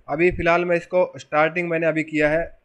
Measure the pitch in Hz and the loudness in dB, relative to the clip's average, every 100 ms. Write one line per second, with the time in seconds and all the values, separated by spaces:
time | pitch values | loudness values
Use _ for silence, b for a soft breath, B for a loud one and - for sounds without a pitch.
0 | - 147 180 175 165 170 175 175 - 180 | -8 0 0 2 0 0 2 -2 0 0
1 | 180 131 - 151 160 175 175 165 165 156 | 0 -4 -4 0 0 0 -4 -2 0 -2
2 | 156 151 151 160 165 - | -2 0 2 0 -4 -10